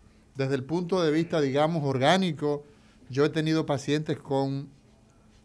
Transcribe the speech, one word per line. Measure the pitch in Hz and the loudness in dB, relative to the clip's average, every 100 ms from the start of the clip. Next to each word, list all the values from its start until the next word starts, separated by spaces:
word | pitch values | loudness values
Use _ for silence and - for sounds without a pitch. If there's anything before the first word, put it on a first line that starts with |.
| - - _ 135 | -20 -20 _ -6
desde | 135 135 | -2 -2
el | 131 | -2
punto | 165 170 190 | -4 -2 0
de | 160 | 2
vista, | 151 165 170 | 2 0 0
digamos, | 143 135 156 170 139 | 0 2 2 2 0
orgánico. | 131 135 185 185 143 147 143 - - - - - | 2 4 4 2 -2 -2 -4 -8 -20 -20 -20 -8
Yo | 127 151 | 0 2
he | |
tenido | 160 156 160 151 | 2 0 0 0
pacientes | 139 - 151 160 147 | -4 0 -2 -2 -6
con | - 135 135 139 143 - - - _ _ - - | -2 -2 -2 -4 -10 -18 -20 -20 _ _ -20 -20